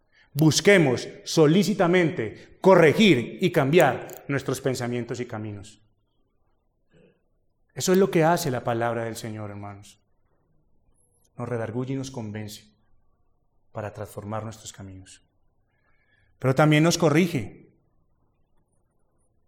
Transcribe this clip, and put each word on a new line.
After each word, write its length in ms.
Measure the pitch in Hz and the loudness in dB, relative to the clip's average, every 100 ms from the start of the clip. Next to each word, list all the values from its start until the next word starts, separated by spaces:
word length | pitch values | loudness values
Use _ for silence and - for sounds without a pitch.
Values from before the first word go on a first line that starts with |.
| _ _ _ | _ _ _
busquemos 720 | 139 156 - 190 196 139 117 - - | 2 2 4 4 4 4 0 -6 -16
solícitamente 1300 | - - 147 180 190 208 170 185 165 - 107 - - _ | -4 2 4 4 2 0 2 2 0 -2 -8 -12 -20 _
corregir 800 | 180 180 160 156 214 123 110 - | 6 8 6 6 4 4 0 -4
y 100 | 185 | -2
cambiar 720 | 160 135 170 143 104 - - - | 0 2 4 4 0 -10 -16 -8
nuestros 340 | 139 - 131 | -6 -4 -4
pensamientos 580 | 139 120 120 120 117 123 | -4 -4 -6 -6 -8 -10
y 60 | 120 | -10
caminos. 560 | 110 107 101 98 - _ _ _ _ _ _ _ _ _ _ _ _ _ _ _ _ _ _ _ | -10 -12 -14 -16 -20 _ _ _ _ _ _ _ _ _ _ _ _ _ _ _ _ _ _ _
Eso 180 | - 185 | -8 0
es 60 | 185 | 2
lo 140 | 190 | 2
que 120 | 180 | 2
hace 280 | 156 175 151 | 2 0 -2
la 120 | 123 | -6
palabra 420 | 123 117 117 117 113 | -4 -4 -2 -4 -8
del 100 | 110 | -10
Señor, 360 | 113 107 104 | -12 -12 -12
hermanos. 480 | 101 101 101 104 _ _ _ _ _ _ _ _ _ _ _ _ _ _ - | -14 -16 -18 -20 _ _ _ _ _ _ _ _ _ _ _ _ _ _ -14
Nos 100 | 117 | -8
redarguye 460 | 120 110 117 131 | -6 -6 -6 -6
y 40 | 135 | -8
nos 140 | 135 | -8
convence 540 | 127 107 104 107 - - _ _ _ _ _ _ _ _ _ _ | -10 -10 -10 -12 -16 -20 _ _ _ _ _ _ _ _ _ _
para 220 | 113 104 | -12 -12
transformar 500 | - 101 - 101 110 | -12 -14 -12 -10 -10
nuestros 300 | 110 110 - | -10 -14 -20
caminos. 500 | - 98 95 95 - _ _ _ _ _ _ _ _ _ _ _ _ | -18 -18 -20 -20 -20 _ _ _ _ _ _ _ _ _ _ _ _
Pero 160 | 127 131 | -2 2
también 280 | 151 151 | 4 4
nos 140 | 165 170 | 4 2
corrige. 640 | 160 147 180 139 101 - - _ _ _ _ _ _ _ _ _ _ _ _ _ _ _ _ _ | 2 2 0 -2 -8 -14 -20 _ _ _ _ _ _ _ _ _ _ _ _ _ _ _ _ _